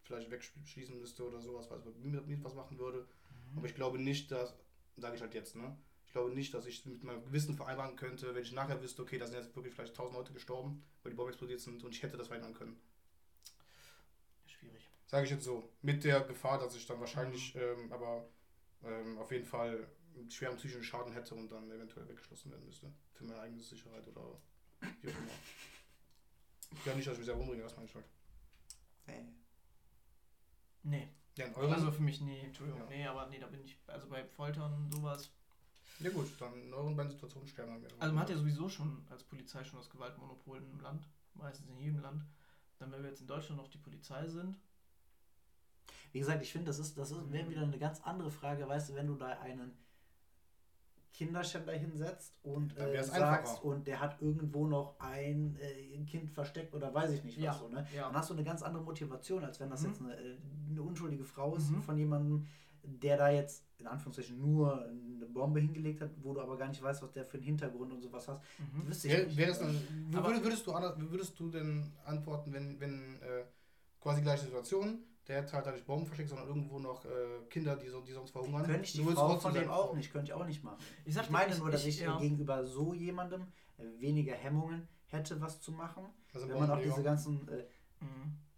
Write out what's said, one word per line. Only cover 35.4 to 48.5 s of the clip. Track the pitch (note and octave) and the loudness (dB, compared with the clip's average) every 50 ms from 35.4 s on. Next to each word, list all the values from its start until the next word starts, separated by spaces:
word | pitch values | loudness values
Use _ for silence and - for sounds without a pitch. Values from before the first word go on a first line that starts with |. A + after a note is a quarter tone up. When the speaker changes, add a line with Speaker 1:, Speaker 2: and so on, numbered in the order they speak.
| - - - - - - _ - - - - - | -20 -20 -20 -20 -20 -20 _ -20 -20 -20 -12 -2
Speaker 1:
Ja | D3+ F#3 | -2 0
gut, | G3 E3 C3 - - - | 2 2 0 -2 -4 -8
dann | B2 A#2+ B2 B2 | -10 -8 -8 -10
in | B2 B2 | -10 -8
euren | C3 C3+ D3 D3+ D3+ | -4 -2 0 2 2
beiden | D3 C#3+ C#3+ | 2 0 0
Situationen | C#3 - - - - C3+ C3+ C#3 | -2 -8 -12 -12 -12 -12 -14 -12
sterben | - - A#2+ A#2 | -10 -8 -8 -8
dann | A2+ A#2 | -8 -8
mehrere | A#2 B2 - - | -10 -12 -6 0
Speaker 2:
Also | D#3+ D#3 D#3 | 2 4 6
man | D#3 | 6
hat | - - | 4 4
ja | F3+ | 2
Speaker 1:
Leute. | D3+ D3 D3 | 4 4 4
Speaker 2:
sowieso | D3 D3 E3+ F#3+ | 4 4 2 -2
schon | - - D3+ D#3 C3 A2+ - - | 0 0 -2 -2 -2 -4 -10 -14
als | C3+ B2 | -16 -16
Polizei | - - - C3 B2 - - C3+ B2+ | -14 -14 -14 -14 -14 -10 -10 -10 -10
schon | - C3 B2+ | -10 -12 -14
das | A#2 - | -16 -16
Gewaltmonopol | - B2+ B2 B2+ C#3+ D3+ C3+ C3+ C3 C3+ - C3+ C3 C3+ | -12 -10 -10 -10 -8 -10 -14 -14 -14 -14 -14 -12 -12 -12
in | C3+ | -12
einem | C3+ C3+ D3 | -12 -12 -10
Land, | C#3+ C3+ D3 D#3+ - - - - - - - | -8 -6 -6 -6 -6 -10 -20 -20 -20 -20 -14
meistens | - D3+ C#3+ C#3 - - C3 | -10 -10 -10 -10 -10 -14 -14
in | B2+ B2+ | -12 -6
jedem | C#3+ D3+ D3+ D3 | -2 0 0 0
Land. | D3 C#3 D3 D3+ - - - - - - - - - - - _ | -2 -2 -6 -6 -6 -8 -14 -20 -20 -20 -20 -20 -20 -20 -16 _
Dann, | B2+ C3+ | -10 -10
wenn | C3+ C3+ | -8 -8
wir | C#3 C#3 | -8 -8
jetzt | C#3 - | -10 -10
in | C3 | -8
Deutschland | B2+ C#3 D3+ D3+ - D3+ C#3+ | -6 -6 -6 -4 -4 -6 -8
noch | C3+ - | -8 -10
die | - D3+ | -16 -16
Polizei | - C#3+ - - - - D#3 C#3+ D#3 E3 | -16 -14 -16 -14 -12 -10 -6 -6 -4 -4
sind. | E3 F3 F3+ F#3+ F#3+ G3 - - - - - - - - - - - - - - - - - - - - - - - - - - - - - - | -4 -4 -4 -6 -6 -8 -12 -20 -20 -20 -20 -20 -20 -20 -20 -20 -20 -20 -20 -20 -20 -20 -20 -20 -20 -20 -20 -20 -20 -20 -20 -20 -18 -18 -18 -8
Speaker 3:
Wie | - C3+ | -2 0
gesagt, | C#3 D3 D#3 D3+ | 2 4 4 2
ich | C3 - | 0 -2
finde, | - E3 F3 D#3 | -4 -2 0 0
das | C#3+ D3 | 0 -2
ist, | D3+ - - | -2 -4 -4
das | C#3+ C#3 - | -4 -4 -4
ist, | D3 E3+ D3+ C#3+ | -4 -6 -4 -2
wäre | D3 - - | -2 -2 -2
Speaker 2:
Mhm. | - | -2
Speaker 3:
wieder | D3+ D#3 | -2 0
eine | D3+ C#3+ C3+ B2 | 0 0 2 2
ganz | D3 D3+ D#3 - | 0 0 -2 -2
andere | - - F3+ F#3 E3 D3 | -6 -4 -2 -2 -2 -4
Frage, | D3+ - - C#3+ | -4 -4 -2 -2